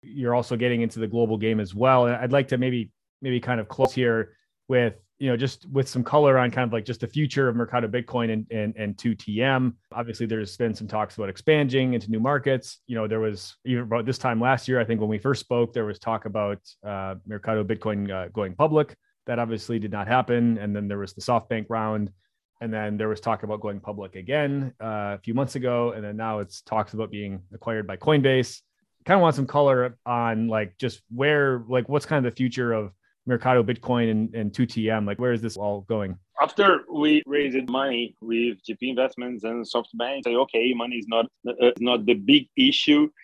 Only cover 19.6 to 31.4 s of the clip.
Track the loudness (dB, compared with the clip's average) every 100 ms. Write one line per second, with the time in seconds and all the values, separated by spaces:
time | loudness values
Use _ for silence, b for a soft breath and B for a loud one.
19.6 | -4 -4 -4 -6 0 2 2 2 4 2
20.6 | -2 -4 -4 -6 -8 -10 0 0 0 -6
21.6 | -4 -4 -2 -2 -4 _ _ _ _ _
22.6 | -8 -6 -4 -4 -4 -4 -2 -4 -4 -8
23.6 | -6 -8 -10 -10 -12 -14 -4 -2 0 -2
24.6 | -6 -8 -8 -6 -6 -6 -4 -2 -2 -2
25.6 | -2 0 -2 -4 -10 -6 -4 -4 -6 -12
26.6 | -6 -4 -4 -6 -8 -8 -10 -10 -14 -12
27.6 | -6 -6 -6 -4 2 4 6 4 2 -4
28.6 | _ _ _ _ 2 6 6 4 0 4
29.6 | 4 4 2 -4 -4 0 0 0 0 0
30.6 | -2 _ -6 -6 _ -2 2 4